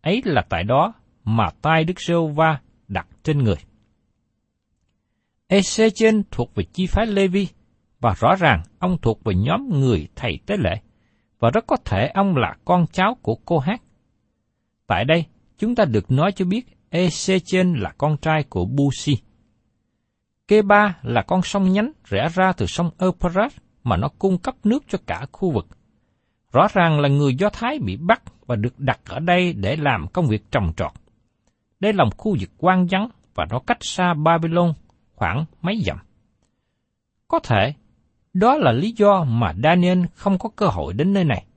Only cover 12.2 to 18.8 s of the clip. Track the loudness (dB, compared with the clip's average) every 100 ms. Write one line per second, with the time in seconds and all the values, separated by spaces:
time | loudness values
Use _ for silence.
12.2 | 0 0 -2 -4 -2 0 0 0 -2 -2
13.2 | -6 -6 -2 -2 -2 -6 _ _ _ _
14.2 | _ _ _ _ _ _ _ -2 2 0
15.2 | 0 _ _ _ -4 0 2 0 0 0
16.2 | 0 -2 -4 -4 -6 _ _ -2 -2 -2
17.2 | -2 -2 0 0 2 0 -6 -2 -2 0
18.2 | 0 -2 -2 -4 -2 0